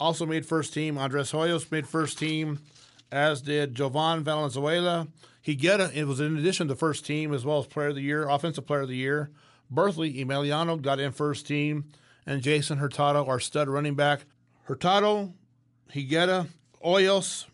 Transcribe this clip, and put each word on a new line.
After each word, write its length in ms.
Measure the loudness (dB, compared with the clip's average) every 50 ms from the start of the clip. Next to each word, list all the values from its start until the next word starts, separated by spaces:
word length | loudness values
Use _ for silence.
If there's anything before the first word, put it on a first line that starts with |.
also 240 | 0 0 0 0 0
made 220 | -2 -2 -2 -2
first 260 | 0 -2 -2 -2 -2 -4
team. 240 | -4 -4 -2 -2
Andres 360 | -2 -2 -2 0 -2 -2 -2 -2
Hoyos 380 | 0 0 2 0 0 -2 -2
made 160 | -4 -4 -4
first 320 | -2 -2 0 0 -2 -2 -4
team, 420 | -4 -2 -2 -2 -2 -4 -4 -6 -8 -14 -20 -20 -20 -20 _ -20 _ _ 0
as 300 | 2 2 2 2 0 -2
did 320 | -2 0 0 0 0 -2
Jovan 500 | -2 -2 0 0 2 2 2 2 0 0
Valenzuela. 840 | -2 0 0 0 -2 -2 -2 0 0 2 2 2 2 0 0 -2 -6 -10 _ -20 -20 _ _ -4
Higuera, 480 | -4 -2 2 4 4 4 4 2 0 -2
it 100 | -2 -2
was 140 | -2 -2 -2
in 200 | -2 0 0 0
addition 300 | 2 2 2 0 0 -2
to 60 | -2
first 300 | 0 0 0 0 -2 -4
team, 300 | -4 -4 -2 -2 -2 -2
as 100 | -2 -2
well 140 | 0 0 0
as 80 | -2
player 220 | -2 -4 -4 -2 -2
of 60 | -2
the 60 | -2
year, 260 | -2 -2 -2 0 0
offensive 400 | 2 0 0 0 -2 -4 -6 -4
player 140 | -2 -2 -2
of 80 | -2 -2
the 80 | -4
year. 320 | -4 -2 0 0 -2 -2 -4 -10 -16 _ -20 _ _ _ -4 0
Berthley 420 | 2 2 2 2 0 -2 -4 -2 -4 -4
Emiliano 560 | -2 -2 0 0 0 0 0 0 0 -2 -2
got 200 | 0 0 0 0
in 120 | 0 -2 -2
first 340 | -2 -2 -2 -2 -4 -4
team. 400 | -4 -2 0 0 0 -2 -4 -6 -8 -12 -20 _ _ _ _ _
And 160 | -6 -4 -2 0
Jason 360 | 2 2 2 2 0 -2 -2
Hurtado, 480 | -2 -2 0 2 2 4 4 2 2
our 140 | 2 0 -2
stud 280 | -2 -2 0 0 0 0
running 260 | 0 0 -2 -2 0
back. 260 | 2 2 2 2 0 -2 -10 _ _ _ _ _ _ _
Hurtado, 680 | -8 -6 0 2 4 4 6 4 4 2 0 -2 -6 -10 -14 _ _ _ _ _ _ _ _ _ -10 -8
Higuera, 560 | -6 -4 0 2 2 4 4 2 2 0 -4 -8 _ _ _ _ -6 0
Hoyos, 640 | 2 4 4 6 6 4 2 2 -2 -6 -10 -12 -14